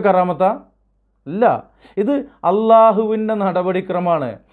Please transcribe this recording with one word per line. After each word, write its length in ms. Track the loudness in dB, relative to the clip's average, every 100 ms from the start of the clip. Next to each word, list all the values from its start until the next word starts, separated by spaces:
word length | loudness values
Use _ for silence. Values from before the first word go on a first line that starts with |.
| 2
കറാമത്താ? 440 | 2 0 0 -2 -2 -12 _ _ _ _ _ -10
ഇല്ല, 180 | 0 0 0 -6 _ -10 -6
ഇത് 120 | -2 -4 -6 _ -2
അള്ളാഹുവിൻ്റെ 840 | 0 4 6 6 4 -2 -2 -4 -4
നടപടിക്രമമാണ്. 880 | -2 -2 -2 -4 -4 -4 -2 -2 -4 -10 _